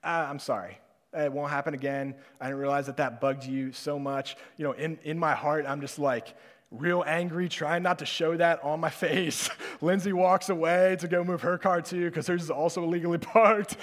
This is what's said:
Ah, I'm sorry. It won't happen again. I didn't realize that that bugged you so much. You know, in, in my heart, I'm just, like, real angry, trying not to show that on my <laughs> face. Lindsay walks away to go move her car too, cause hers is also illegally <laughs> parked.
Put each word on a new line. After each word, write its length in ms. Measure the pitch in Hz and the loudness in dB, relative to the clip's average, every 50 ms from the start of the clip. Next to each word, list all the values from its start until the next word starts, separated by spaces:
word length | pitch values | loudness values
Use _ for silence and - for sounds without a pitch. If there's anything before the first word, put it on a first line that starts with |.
Ah, 260 | - 160 170 170 160 139 | -4 -2 -2 -2 -2 -2
I'm 100 | 143 143 | -6 -8
sorry. 400 | - - 123 104 90 90 98 - _ _ _ _ _ _ | -4 -4 -4 -4 -4 -10 -14 -18 _ _ _ _ _ _
It 200 | - 160 151 143 | -4 -2 -2 -2
won't 180 | 135 143 147 143 | -2 -2 -4 -2
happen 240 | 147 143 143 165 147 | -4 -2 -2 -4 -6
again. 400 | 135 135 139 139 139 139 135 131 - - - _ _ | -4 -4 -4 -2 -2 -4 -6 -8 -12 -18 -20 _ _
I 60 | 127 | -8
didn't 140 | 131 139 139 | -8 -6 -2
realize 260 | 139 139 139 143 139 | 0 0 0 0 -2
that 120 | 139 131 - | -4 -2 -2
that 220 | 143 131 117 120 | -2 -2 -2 -2
bugged 240 | - 135 135 139 127 | -2 -2 -2 -2 -6
you 280 | 131 135 135 135 131 | -6 -4 -4 -4 -6
so 260 | 123 - - 151 147 143 | -8 -8 -6 -6 -4 -4
much. 380 | 139 139 139 139 135 - - - - - _ | -4 -4 -4 -4 -6 -8 -12 -14 -18 -20 _
You 80 | - 156 | -6 -4
know, 80 | 143 | -4
in, 260 | 127 110 147 160 160 151 | -4 -2 -4 -6 -6 -8
in 160 | - 151 156 170 | -8 -6 -4 0
my 160 | 170 151 139 | 2 2 0
heart, 300 | 113 131 147 147 156 147 | 2 0 0 0 0 0
I'm 140 | 139 135 147 | -2 -4 -6
just, 180 | 143 139 - - | -6 -10 -6 -2
like, 360 | 143 139 127 117 - - - - - - - _ _ _ | 0 0 0 0 -4 -10 -20 -20 -20 -20 -20 _ _ _
real 320 | - 113 143 175 175 180 170 | -12 -4 -2 0 0 2 2
angry, 420 | 143 156 170 175 175 160 175 180 170 | 0 0 0 -2 -2 -2 -4 -4 -4
trying 340 | - - 160 147 165 175 | -4 -4 -2 0 0 2
not 160 | 180 180 180 180 | 2 0 0 0
to 80 | 147 | -2
show 300 | - - - 170 160 170 | -6 -2 0 0 0 4
that 260 | 165 170 170 170 - | 4 4 4 4 2
on 180 | - 143 151 160 | 0 -4 -2 0
my 100 | 160 156 | 0 -2
<laughs> 0 | |
face. 600 | - - - 156 160 190 185 156 135 - - - - - - - - - | -2 0 -2 0 2 2 0 0 -2 -2 -4 -6 -6 -8 -12 -14 -10 -2
Lindsay 320 | - 165 185 196 175 202 | 0 2 2 2 2 0
walks 360 | 190 180 185 185 185 185 - - | 2 4 6 6 6 4 2 0
away 480 | 190 165 160 160 170 180 185 190 190 175 | 0 0 2 4 6 6 6 6 4 2
to 80 | 165 170 | -2 0
go 160 | 175 180 175 | 0 0 2
move 180 | 175 180 165 | 0 -2 0
her 160 | - 175 180 170 | 0 0 -2 2
car 240 | - 190 180 175 | 2 2 2 2
too, 280 | 170 - 180 180 175 170 | 0 -2 -4 -2 -2 -2
cause 160 | 165 160 147 | -2 -4 -2
hers 160 | - 175 175 | 0 -2 -2
is 80 | 170 151 | 0 -2
also 340 | 160 139 156 175 - 190 170 | -2 0 0 0 0 0 -2
illegally 340 | 165 175 175 165 175 170 170 | 0 0 0 0 0 0 -2
<laughs> 0 | |
parked. 580 | - - - 226 226 202 220 208 208 - - - | -2 4 6 8 8 8 6 6 0 -4 -8 -12